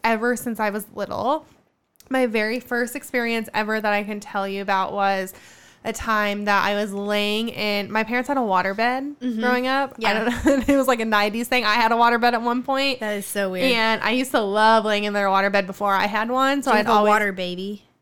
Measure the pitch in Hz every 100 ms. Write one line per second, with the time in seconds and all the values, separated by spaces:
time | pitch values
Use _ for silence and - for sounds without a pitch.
0 | 220 220 240 240 247 226 214 208 202 -
1 | 196 - 226 302 - _ _ _ _ _
2 | - 262 247 220 214 240 - 240 240 277
3 | - 247 233 226 220 - 214 220 214 208
4 | 208 208 - 202 196 196 202 190 190 202
5 | 196 190 185 - - - - _ - 220
6 | - 214 208 202 208 196 190 202 214 196
7 | 202 208 208 214 233 - 208 208 202 220
8 | 220 247 254 277 226 185 190 202 233 262
9 | 285 285 247 220 247 247 254 269 269 247
10 | 214 214 226 240 285 277 233 277 254 240
11 | 226 208 208 220 240 247 214 220 233 233
12 | 233 240 240 240 240 247 247 269 277 262
13 | 214 208 196 208 190 185 262 233 220 220
14 | 208 254 262 269 202 208 220 220 214 208
15 | 208 202 202 190 196 202 190 196 202 190
16 | 196 214 226 254 269 285 262 214 214 220
17 | 208 214 208 190 180 180 196 208 _ _